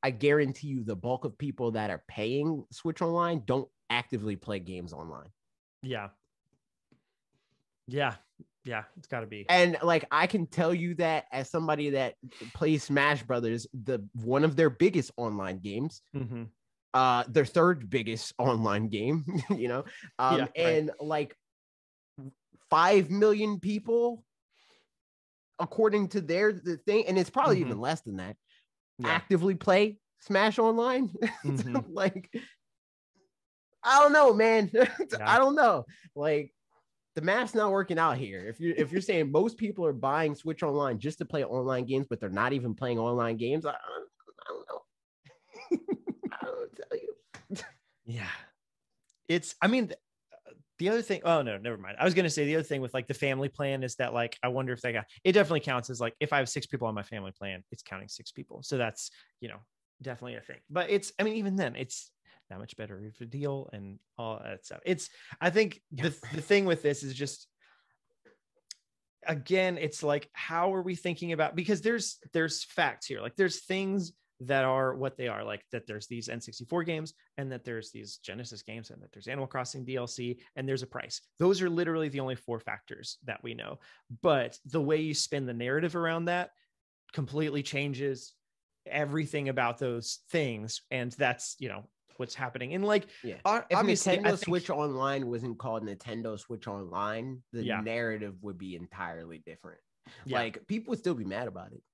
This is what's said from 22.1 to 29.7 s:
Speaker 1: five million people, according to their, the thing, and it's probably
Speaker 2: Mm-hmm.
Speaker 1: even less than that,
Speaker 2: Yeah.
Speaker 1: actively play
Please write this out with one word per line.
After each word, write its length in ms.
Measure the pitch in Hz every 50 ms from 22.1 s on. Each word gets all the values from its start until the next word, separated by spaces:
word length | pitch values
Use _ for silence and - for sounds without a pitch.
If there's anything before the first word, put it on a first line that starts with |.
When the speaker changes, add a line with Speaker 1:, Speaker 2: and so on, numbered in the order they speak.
| _ - 135 135 _ _ _ _ _ _ _ _
Speaker 1:
five 400 | - 156 170 185 208 202 185 147
million 500 | 185 202 214 214 208 208 214 214 208 180
people, 640 | - 190 208 214 214 233 233 233 233 240 240 226 - _ _ _ _ _ _ _ _ _ _ _ _ _ _ _ _ _ _ _ _ _ _ _ _ _ _ -
according 500 | 170 - - - 220 220 208 208 202 180
to 120 | - 202
their, 320 | 175 143 165 180 208 214 208
the 240 | 175 - 175 170
thing, 280 | 151 _ - 202 220 220
and 100 | - 185
it's 120 | 185 180 -
probably 280 | - 262 320 302 214
Speaker 2:
Mm-hmm. 100 | 135 - 123
Speaker 1:
even 100 | 113 98
less 200 | 117 135 160 156
than 160 | _ 117 98
that, 180 | 92 92 92 90 _ _ _ _ _ _ _ _ _ _ _ _ -
Speaker 2:
Yeah. 100 | 123 135
Speaker 1:
actively 460 | 160 170 - - 196 175 170 196 190
play 420 | 165 - 208